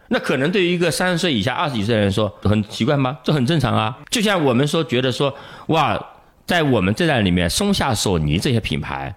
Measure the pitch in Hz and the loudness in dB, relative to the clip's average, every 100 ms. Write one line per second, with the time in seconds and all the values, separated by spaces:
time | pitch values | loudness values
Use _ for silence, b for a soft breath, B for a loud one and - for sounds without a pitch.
0 | - 240 - 139 143 196 175 175 170 - | -6 -4 -2 0 0 0 0 0 0 0
1 | 185 170 175 120 110 123 165 123 101 110 | 0 0 0 0 0 -2 -2 -2 0 2
2 | 101 98 104 - 101 107 101 - 120 143 | 2 2 -2 -2 0 0 -2 -2 0 0
3 | 131 143 - 156 123 165 127 107 110 127 | -2 -2 -2 0 2 0 0 0 -2 -4
4 | - 247 214 190 143 120 147 165 160 120 | -6 -2 0 2 2 2 2 0 0 0
5 | 127 120 143 B B B - 160 135 98 | 0 0 -2 B B B -2 0 2 0
6 | - - - _ - 180 151 117 92 110 | -6 -18 -20 _ -4 0 2 2 2 2
7 | 170 131 98 87 87 - 202 - 147 104 | 0 2 2 2 0 0 0 0 0 0
8 | 110 90 76 82 151 113 - 73 73 69 | 0 0 2 0 0 0 -2 -6 -6 -8
9 | 67 | -10